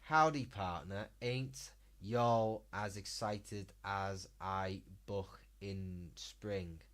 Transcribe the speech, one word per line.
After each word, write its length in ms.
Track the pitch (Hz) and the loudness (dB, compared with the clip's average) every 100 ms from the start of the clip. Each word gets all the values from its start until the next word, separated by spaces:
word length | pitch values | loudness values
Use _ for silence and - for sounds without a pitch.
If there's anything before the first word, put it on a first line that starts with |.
Howdy, 440 | - 156 156 147 | 6 8 8 6
partner. 640 | 123 - 95 85 82 98 107 - | -4 -2 -2 -2 -4 -6 -6 -4
Ain't 500 | 120 127 131 131 - - - - | -2 -2 -4 -8 -14 -16 -20 -12
y'all 640 | 98 120 120 117 110 110 - | -2 4 6 6 4 0 -6
as 240 | 98 104 98 | -4 -4 -4
excited 760 | 98 - 110 107 - 104 95 - | -8 -2 -2 -2 -4 -8 -8 -8
as 440 | 98 98 98 98 95 - | -2 0 0 -2 -8 -8
I 420 | 92 95 95 95 - 95 | -2 0 0 -4 -10 -18
buck 340 | - 101 95 - - - | -6 -4 -4 -12 -20 -10
in 500 | 98 98 92 90 87 | -6 -4 -6 -6 -10
spring? 640 | - - - 107 98 87 80 - | -12 -14 -10 -4 -4 -4 -10 -16